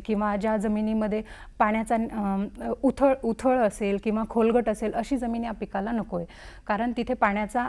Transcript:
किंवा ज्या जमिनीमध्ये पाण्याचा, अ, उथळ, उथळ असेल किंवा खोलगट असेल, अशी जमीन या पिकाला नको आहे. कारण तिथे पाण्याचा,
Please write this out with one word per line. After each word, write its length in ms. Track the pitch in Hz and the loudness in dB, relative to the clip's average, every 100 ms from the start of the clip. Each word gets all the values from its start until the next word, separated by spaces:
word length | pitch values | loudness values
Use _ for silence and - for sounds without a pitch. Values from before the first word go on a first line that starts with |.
| 208 | -2
किंवा 300 | 208 214 202 | 0 0 0
ज्या 220 | 220 214 | 0 0
जमिनीमध्ये 680 | 214 214 214 220 214 214 220 - - - | 0 0 0 0 0 -2 -4 -12 -8 0
पाण्याचा, 360 | 214 220 220 226 | 2 2 2 0
अ, 500 | 226 220 202 196 202 - 233 226 | 0 -2 -2 0 -2 -6 -6 0
उथळ, 300 | 262 - 269 269 | 2 4 4 4
उथळ 340 | 226 220 254 254 | 0 0 2 4
असेल 400 | 214 - 202 202 | 2 0 -2 0
किंवा 200 | 220 214 220 | 0 -2 0
खोलगट 400 | 233 226 240 226 | 2 4 4 2
असेल, 240 | 214 214 | 0 -2
अशी 240 | - 226 269 | -2 -2 -2
जमीन 260 | 240 233 | -2 -4
या 80 | 233 | -6
पिकाला 400 | 214 202 196 202 | -6 -6 -4 -2
नको 260 | 233 - 180 | -2 -2 -6
आहे. 80 | 170 - - - - | -6 -12 -20 -10 -4
कारण 260 | 208 240 233 | 0 0 -2
तिथे 160 | 240 | -2
पाण्याचा, 540 | 247 214 202 208 - | 2 2 2 0 -2